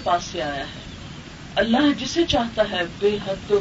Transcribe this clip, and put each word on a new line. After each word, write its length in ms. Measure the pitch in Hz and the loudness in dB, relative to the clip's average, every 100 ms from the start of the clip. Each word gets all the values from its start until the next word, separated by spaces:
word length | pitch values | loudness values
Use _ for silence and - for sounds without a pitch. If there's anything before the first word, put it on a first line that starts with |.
پاس 200 | - 175 | 0 0
سے 180 | - 180 | -2 -6
آیا 220 | 151 139 | -4 -6
ہے۔ 300 | 143 - - - - - - - - - | -8 -12 -14 -14 -14 -16 -16 -16 -4 0
اللہ 440 | 220 233 294 277 | 4 6 6 4
جسے 220 | 262 339 339 | 0 0 2
چاہتا 340 | 285 233 - 208 | 2 2 2 0
ہے 100 | 185 175 - | 0 -4 0
بے 180 | 202 208 190 | 2 2 -2
حد 240 | 196 - | -6 2
و 80 | 202 | 2